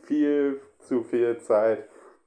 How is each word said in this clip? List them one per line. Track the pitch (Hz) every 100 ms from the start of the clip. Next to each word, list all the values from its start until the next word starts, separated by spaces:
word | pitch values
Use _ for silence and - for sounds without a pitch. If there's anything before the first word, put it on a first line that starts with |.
viel | - 151 147 147 143 139 - _
zu | - 127
viel | 113 120 120 117
Zeit | - 107 110 107 - - - _